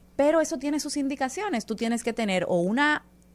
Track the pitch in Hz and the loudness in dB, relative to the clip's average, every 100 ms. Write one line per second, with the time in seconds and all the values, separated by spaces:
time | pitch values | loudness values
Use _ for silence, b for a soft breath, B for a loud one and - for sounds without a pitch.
0 | - - 285 320 311 302 285 294 294 294 | -8 2 4 4 2 -2 -2 -2 -2 -4
1 | 277 277 262 370 415 233 - 214 226 233 | -2 -2 -4 -4 -2 -4 -4 -4 -2 -2
2 | 240 226 214 185 - 175 180 233 294 302 | -2 -2 0 0 2 0 2 2 2 0
3 | - - - | -4 -20 -20